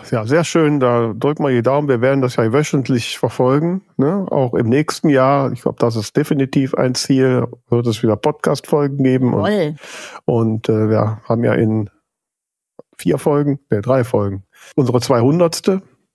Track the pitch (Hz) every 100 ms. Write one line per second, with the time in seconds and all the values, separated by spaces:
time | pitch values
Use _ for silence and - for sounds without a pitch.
0 | - 120 107 160 160 170 151 147 127 120
1 | 117 107 139 156 147 123 120 143 147 120
2 | 127 139 127 131 110 135 151 147 123 123
3 | - - 120 - 127 143 170 185 - -
4 | 139 196 185 - 127 104 117 135 151 -
5 | 165 131 131 143 131 120 - - 120 117
6 | 113 - 147 147 135 143 131 - 127 127
7 | - 135 131 127 120 - - 120 120 107
8 | 113 107 151 147 - 139 - 156 143 139
9 | 131 127 127 104 143 208 151 147 - -
10 | - - - 120 113 110 - 110 107 110
11 | 110 110 - 117 117 117 110 110 107 _
12 | _ _ _ _ _ _ _ - - -
13 | 165 143 165 147 143 139 - 104 101 131
14 | 117 107 101 95 - _ - - 123 120
15 | - 123 123 165 170 - - 190 - _
16 | _